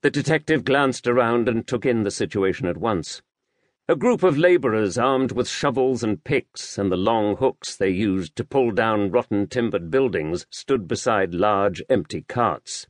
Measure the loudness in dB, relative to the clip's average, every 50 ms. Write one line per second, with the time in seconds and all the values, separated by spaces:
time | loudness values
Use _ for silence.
0 | 0 0 0 0 0 0 0 0 0 0 0 0 2 2 2 2 2 2 0 -2
1 | -2 0 2 2 2 2 2 2 2 0 0 -2 -4 -4 -6 -2 0 0 0 2
2 | 0 -2 -2 -4 -6 -4 0 0 0 0 0 0 -2 -4 -4 -2 -2 -2 -2 -2
3 | -4 -6 -12 -16 _ _ _ _ _ _ _ _ _ _ _ _ _ -2 -2 0
4 | 2 0 0 4 2 2 2 4 4 4 4 4 4 2 2 2 0 0 0 0
5 | 0 2 2 2 0 0 0 -2 -4 -4 -4 -2 -2 -2 0 2 2 0 0 0
6 | 0 -2 -2 -4 _ -2 -2 -2 -2 _ _ -16 -16 -12 -6 -2 -2 0 0 2
7 | 2 2 2 2 2 0 0 0 0 0 0 _ -12 -14 -6 -2 0 0 0 0
8 | 0 0 0 0 -2 -6 _ -10 -10 -2 0 0 0 2 2 0 0 2 2 0
9 | 0 0 0 0 0 _ -2 -2 -2 -2 -2 -2 -2 -2 -2 -4 -6 -2 0 0
10 | 0 2 0 -2 -2 -2 -4 -6 -8 _ -16 -18 -4 -2 -2 -2 0 -2 -6 -2
11 | 0 0 2 2 0 0 0 0 2 2 2 2 2 0 -2 -4 -2 _ 0 0
12 | 0 _ -8 -10 -10 _ -2 0 0 0 0 -4 _ -14 -14 -14 -14 _